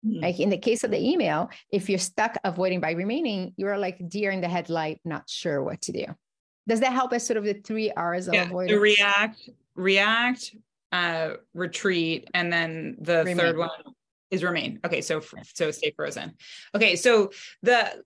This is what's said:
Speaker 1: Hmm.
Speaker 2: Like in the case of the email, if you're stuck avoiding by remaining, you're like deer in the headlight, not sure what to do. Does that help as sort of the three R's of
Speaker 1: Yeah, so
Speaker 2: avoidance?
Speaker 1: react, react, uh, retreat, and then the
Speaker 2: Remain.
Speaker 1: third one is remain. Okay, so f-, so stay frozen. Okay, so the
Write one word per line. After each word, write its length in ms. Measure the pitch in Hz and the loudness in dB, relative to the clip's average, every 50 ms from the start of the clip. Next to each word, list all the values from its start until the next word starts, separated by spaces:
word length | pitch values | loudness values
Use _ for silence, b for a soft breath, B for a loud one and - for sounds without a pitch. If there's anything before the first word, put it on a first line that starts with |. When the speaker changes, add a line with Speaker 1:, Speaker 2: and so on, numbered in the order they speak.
| - | 0
Speaker 1:
Hmm. 160 | 220 214 170 | -2 -2 0
Speaker 2:
Like 200 | 156 170 175 - | 0 -2 0 2
in 80 | 151 202 | 2 2
the 80 | 202 - | 2 2
case 260 | - 240 220 233 - | 2 2 2 2 0
of 80 | 233 | -2
the 80 | 202 160 | 0 0
email, 500 | 170 233 320 359 233 170 151 151 170 - B B B B | 2 2 2 2 2 2 2 0 -2 -4 B B B B
if 180 | - 202 190 - | -4 -2 0 0
you're 80 | 196 180 | -2 0
stuck 380 | 180 - _ - 214 233 226 - - | -2 -4 _ -2 -2 -2 -2 -2 -4
avoiding 380 | 196 170 170 185 185 185 180 | -4 -2 0 0 0 0 0
by 100 | 165 156 | -2 -2
remaining, 640 | 165 170 185 202 233 294 339 254 208 190 185 180 - | -2 -2 -2 -2 -2 -2 -2 -2 -2 -4 -6 -8 -6
you're 220 | - 196 196 202 196 | -6 -4 -2 -2 -2
like 240 | 202 180 180 - 185 165 | -2 -4 -6 -8 -12 -8
deer 220 | 175 208 208 196 | -4 -2 -2 0
in 100 | 196 190 | 0 0
the 80 | 180 170 | -2 -2
headlight, 500 | 175 180 170 170 165 165 160 156 156 - _ | -2 -2 -2 -2 -2 -2 -2 -2 -6 -8 _
not 240 | 170 156 143 - - | -8 -8 -8 -8 -10
sure 340 | - - - 180 147 139 135 | -12 -6 -4 -2 -2 -2 -2
what 180 | - - - - | -4 -6 -6 -8
to 100 | - - | -8 -6
do. 120 | - - - - _ _ _ _ _ _ _ _ _ _ 208 | -6 -6 -8 -10 _ _ _ _ _ _ _ _ _ _ -2
Does 140 | 226 220 | 0 2
that 100 | 240 254 | 2 2
help 220 | 247 262 254 247 247 | 2 2 0 0 0
as 120 | 240 233 | -2 -2
sort 120 | - 240 220 | 0 -2 -2
of 80 | 202 | 0
the 80 | 208 202 | -2 -4
three 380 | 208 202 - 220 220 220 214 | -4 -6 -6 -4 -2 -2 -2
R's 360 | - - 170 175 170 185 185 180 | -2 -2 -2 -2 -2 -4 -2 0
of 60 | 190 | 0
Speaker 1:
Yeah, 100 | 208 180 | 0 0
so 40 | 175 | 0
Speaker 2:
avoidance? 340 | 180 180 185 180 214 208 | -2 -4 0 2 2 4
Speaker 1:
react, 680 | 208 208 208 208 202 202 202 202 208 220 220 - - - - _ _ _ _ | 6 6 6 6 6 4 4 2 2 0 -4 -10 -20 -20 -20 _ _ _ _
react, 800 | - 185 190 190 196 196 214 220 226 240 247 254 254 - - - - _ _ _ _ _ _ | -4 0 2 4 4 4 4 2 2 2 0 -2 -2 -6 -14 -16 -18 _ _ _ _ _ _
uh, 420 | - 180 175 170 165 160 165 156 - - _ _ _ | -2 -2 0 0 -2 -2 -4 -4 -6 -10 _ _ _
retreat, 760 | 170 180 170 170 - - 202 185 175 165 165 165 - - - - | -6 -6 -6 -6 -2 0 2 2 2 2 0 -2 -4 -6 -4 -2
and 180 | 180 175 170 | -2 0 0
then 460 | 170 170 165 160 160 160 160 147 - - | 0 0 0 -2 -4 -8 -8 -10 -10 -10
the 200 | 156 165 170 165 | -2 2 4 4
Speaker 2:
Remain. 180 | 160 180 180 175 | 4 2 2 2
Speaker 1:
third 200 | 175 170 165 160 | 2 2 2 0
one 120 | 170 165 160 - - - - _ _ _ _ _ _ _ | -2 -4 -6 -12 -16 -20 -20 _ _ _ _ _ _ _
is 120 | 190 190 170 | -4 -2 -2
remain. 360 | 180 175 160 127 - - - - | 0 -2 -2 -4 -6 -8 -6 -4
Okay, 160 | 170 170 139 | -4 -4 -2
so 160 | - - 160 156 | -2 -2 -4 -4
f-, 160 | 151 - - - - - - | -6 -10 -18 -20 -20 -16 -4
so 180 | - 170 151 | -2 -2 -2
stay 200 | 151 - - 151 147 | -2 -4 -6 -6 -4
frozen. 400 | - 151 143 143 - - - 165 B B B B B B B B | -4 -8 -8 -6 -8 -10 -12 -14 B B B B B B B B
Okay, 200 | 208 220 202 180 | 2 4 4 4
so 360 | 170 - 247 233 220 202 196 B B B B B B - | 4 6 6 8 8 6 4 B B B B B B 4
the 400 | 214 247 233 214 - - - - | 4 4 6 4 0 -4 -10 -16